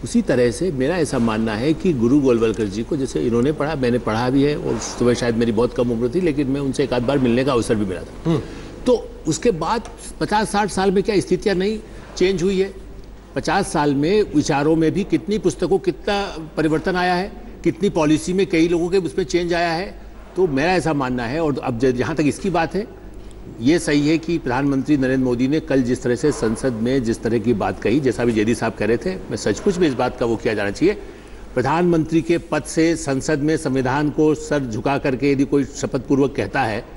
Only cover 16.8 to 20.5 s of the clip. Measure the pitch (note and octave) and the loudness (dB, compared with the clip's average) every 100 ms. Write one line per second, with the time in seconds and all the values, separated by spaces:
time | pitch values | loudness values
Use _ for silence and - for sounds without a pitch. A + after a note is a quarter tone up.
16.8 | F#3+ F3+ F3+ F3+ G3+ - - - E3+ - | 0 0 2 0 -2 -8 -16 -2 -2 0
17.8 | G3 F#3 D3+ D3+ F3+ F#3 F#3+ E3 E3+ F3 | 0 2 4 4 2 0 2 4 4 4
18.8 | F3 G3 E3+ - F#3 E3+ F3 F3 E3+ E3 | 2 0 0 -4 0 0 0 0 0 -2
19.8 | G3+ - - - - - F#3 | -4 -10 -18 -18 -10 0 2